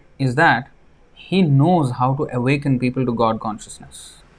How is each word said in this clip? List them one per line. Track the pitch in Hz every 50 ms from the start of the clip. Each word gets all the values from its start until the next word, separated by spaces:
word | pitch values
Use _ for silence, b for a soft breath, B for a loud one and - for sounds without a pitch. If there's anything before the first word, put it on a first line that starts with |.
| _ _ _ -
is | 135 127 120
that | 135 170 156 131 117 135 - - _ _ _ _ _ _ _ _
he | - - - 170 190
knows | 185 151 139 135 143 170 185 170 147 120
how | 123 - - 131 135
to | 139 151 - -
awaken | 127 120 131 143 143 143 143 131 123
people | 127 123 127 135 123
to | 123 117
God | 113 117 110 110 107
consciousness. | - 110 104 110 - - - - - 73 - - - - - - - _ _